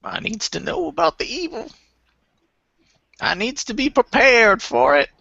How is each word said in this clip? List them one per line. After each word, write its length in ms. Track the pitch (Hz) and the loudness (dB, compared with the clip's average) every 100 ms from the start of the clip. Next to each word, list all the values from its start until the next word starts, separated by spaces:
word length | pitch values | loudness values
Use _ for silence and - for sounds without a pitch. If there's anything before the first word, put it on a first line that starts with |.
I 160 | - - | -12 -12
needs 300 | - 220 - | -10 -10 -10
to 100 | - | -10
know 280 | - - 339 | -8 -8 -8
about 300 | 277 - - | -2 -2 -2
the 80 | - | -10
evil. 460 | 254 339 - - - _ _ _ _ _ _ _ _ _ _ _ _ _ _ | -10 -10 -12 -16 -20 _ _ _ _ _ _ _ _ _ _ _ _ _ _
I 140 | - | -4
needs 320 | 175 220 - - | -2 -4 -6 -10
to 80 | |
be 160 | 226 269 | -4 -2
prepared 720 | - - 269 269 247 220 190 | -2 0 4 6 6 6 4
for 360 | - 123 127 143 | 0 2 4 4
it. 120 | - _ | 2 _